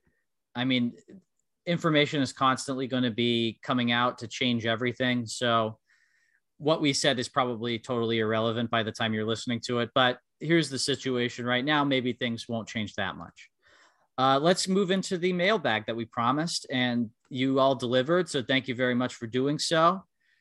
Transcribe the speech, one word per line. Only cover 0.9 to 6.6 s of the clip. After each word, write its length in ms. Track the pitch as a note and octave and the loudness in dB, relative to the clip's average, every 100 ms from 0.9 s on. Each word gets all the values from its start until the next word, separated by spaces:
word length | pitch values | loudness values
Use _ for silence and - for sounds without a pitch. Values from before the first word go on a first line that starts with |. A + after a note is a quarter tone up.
| - - - _ _ _ _ - | -4 -18 -20 _ _ _ _ -4
information 560 | E3+ E3 D3 D3 D3+ | -2 2 4 2 0
is 100 | B2+ | -2
constantly 520 | - C3 B2+ - C3 B2+ | 0 0 0 -2 -6 -2
gonna 240 | B2+ B2 | 0 0
be 500 | G#2+ A#2+ A#2 A2+ G#2+ | 0 2 2 0 -4
coming 280 | - B2 A#2+ | -2 0 2
out 280 | A#2+ B2 - | 2 0 -2
to 80 | A2 | -8
change 400 | - B2+ A#2+ A2+ | -4 0 0 0
everything. 580 | A2+ B2 A#2 B2+ B2 A2 | 0 -2 -2 0 -2 -4
So 540 | - B2 A2+ A2 A2+ _ _ _ _ _ _ _ | -2 2 2 2 -4 _ _ _ _ _ _ _
what 220 | - | -4